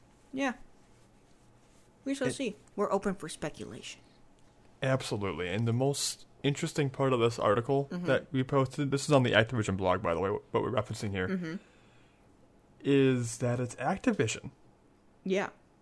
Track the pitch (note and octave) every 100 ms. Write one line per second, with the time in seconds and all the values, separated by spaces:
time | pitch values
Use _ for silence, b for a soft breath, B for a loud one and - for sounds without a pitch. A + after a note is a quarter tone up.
0 | - _ - C4 C#4 - - - - -
1 | - _ _ - _ _ _ - - _
2 | C4+ C#4 B3 - B3+ - - - G3+ G3
3 | G3+ F#3 D#3 - D#3 - - A#2+ - -
4 | - - - - - _ - - C3 C3
5 | - A2+ G2 D#2 F2+ G2+ A#2 A#2 C3+ C#3+
6 | - - - - C#3 C#3+ E3 - C#3 -
7 | C3+ B2+ A#2 A#2 G#2+ G#2 A#2 C#3 C#3 F3+
8 | F3 B2+ - C3 C3 C#3 C3 - C#3+ C#3
9 | - C#3+ B2 G2+ A2+ A#2 G2+ F#2+ F#2+ F#2
10 | F2+ E2+ F#2+ G#2 - A2+ G#2+ A2 G#2+ A2
11 | G#2+ G2 F#2 F#3 E3 F3 b b b b
12 | b b b _ - - _ - C3+ C#3
13 | C3+ B2+ A#2 - B2 B2 A#2+ - C3+ F#3+
14 | C4 G#3 A2+ - - - - _ _ _
15 | _ _ F#3+ F#3+ - - _ _